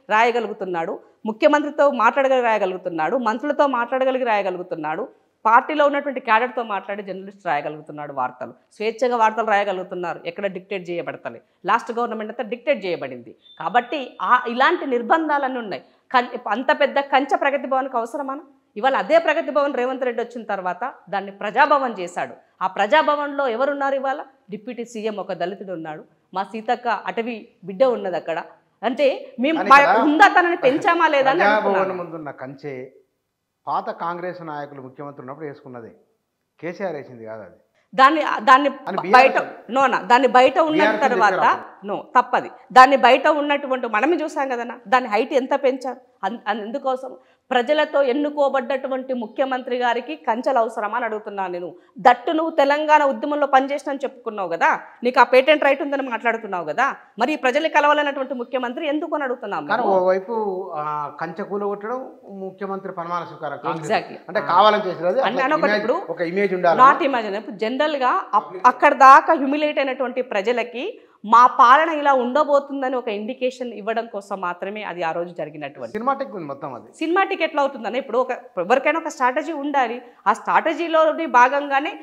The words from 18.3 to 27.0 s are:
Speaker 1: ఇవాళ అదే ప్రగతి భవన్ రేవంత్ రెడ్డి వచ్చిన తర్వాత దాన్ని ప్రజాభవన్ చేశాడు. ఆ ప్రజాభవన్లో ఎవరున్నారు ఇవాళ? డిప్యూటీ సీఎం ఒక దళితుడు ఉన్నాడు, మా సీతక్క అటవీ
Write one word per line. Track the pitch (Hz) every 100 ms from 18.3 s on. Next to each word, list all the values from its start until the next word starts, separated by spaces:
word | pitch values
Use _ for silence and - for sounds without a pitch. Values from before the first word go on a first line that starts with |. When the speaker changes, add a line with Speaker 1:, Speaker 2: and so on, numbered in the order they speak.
| 285 - _ _ 202
Speaker 1:
ఇవాళ | 254 233
అదే | 190 330
ప్రగతి | 320 302 269
భవన్ | 294 285
రేవంత్ | 262 254 262
రెడ్డి | 247 233
వచ్చిన | 240 226
తర్వాత | 208 196 180 180 254 - 180
దాన్ని | 196 196
ప్రజాభవన్ | 196 202 220 294 285 254 190
చేశాడు. | 175 175 131 - _ -
ఆ | 185
ప్రజాభవన్లో | - 208 302 294 294 294 277 269
ఎవరున్నారు | 226 277 285 277
ఇవాళ? | 269 269 294 - _ -
డిప్యూటీ | 202 254 240
సీఎం | 226 220 220 202
ఒక | 190
దళితుడు | 175 175 202 190
ఉన్నాడు, | 170 160 156 - _ _
మా | 180
సీతక్క | 196 226 220 240 240
అటవీ | -